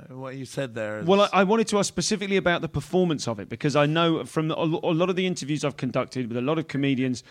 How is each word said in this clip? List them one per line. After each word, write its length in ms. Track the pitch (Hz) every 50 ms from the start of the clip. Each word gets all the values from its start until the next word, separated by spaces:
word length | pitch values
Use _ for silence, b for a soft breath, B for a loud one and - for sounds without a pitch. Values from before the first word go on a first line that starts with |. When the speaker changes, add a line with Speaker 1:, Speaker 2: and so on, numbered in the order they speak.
| - - 127
Speaker 1:
what 180 | 131 135 131 131
you 120 | 135 127
said 280 | - - 139 139 120 113
there 260 | 117 107 107 107 107
is 60 | 131
Speaker 2:
Well, 220 | 170 196 202 202 -
I, 100 | - 190
I 40 | 196
wanted 240 | 185 220 226 214 -
to 100 | 208 202
ask 100 | 185 -
specifically 500 | - 180 - - 214 190 208 196 196 185
about 240 | - 180 170 143
the 60 | 160 156
performance 600 | - 147 - - 175 185 180 170 151 127 - 120
of 100 | 110 104
it, 120 | 92 -
because 260 | 117 - - 147 123
I 80 | 147 147
know 400 | 147 156 165 170 165 160 113 120
from 260 | - - 160 156 156
a 120 | 151 - 165
lo-, 160 | 156 165 -
a 120 | - 170 165
lot 160 | 160 180 185
of 60 | 175
the 100 | 185 185
interviews 360 | 185 175 - 135 135 151 143
I've 140 | 151 139 -
conducted 500 | - 135 120 - 131 117 - - 127 123 110
with 100 | 117 123
a 20 |
lot 180 | 123 143 160 160
of 100 | 156 -
comedians, 540 | - 135 139 139 135 120 131 127 123 117 b b